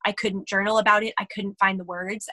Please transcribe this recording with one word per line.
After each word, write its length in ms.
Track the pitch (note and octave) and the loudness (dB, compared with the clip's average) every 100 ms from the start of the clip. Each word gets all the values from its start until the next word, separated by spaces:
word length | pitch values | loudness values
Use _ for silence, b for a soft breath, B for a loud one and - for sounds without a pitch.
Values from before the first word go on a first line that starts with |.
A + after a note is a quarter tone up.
| G#3 | -2
I 80 | |
couldn't 340 | G3+ G#3 F#3+ - | 0 -2 -2 -2
journal 300 | G3 G#3 A3 | 0 2 4
about 260 | G#3 G#3 | 6 4
it. 100 | A3 - | 2 -4
I 60 | G3+ | -6
couldn't 260 | - G3+ G3 | -6 -8 0
find 180 | G3 F#3+ | 0 0
the 60 | |
words. 440 | F3 F3 F#3 G#3+ - | -6 -8 -6 -8 -10